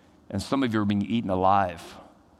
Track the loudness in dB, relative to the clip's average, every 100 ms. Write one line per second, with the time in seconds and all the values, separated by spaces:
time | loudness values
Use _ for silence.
0 | _ _ -10 -8 -4 -2 0 0 2 2
1 | 0 -2 0 2 4 4 2 -4 -14 -20
2 | -20 -20 _ _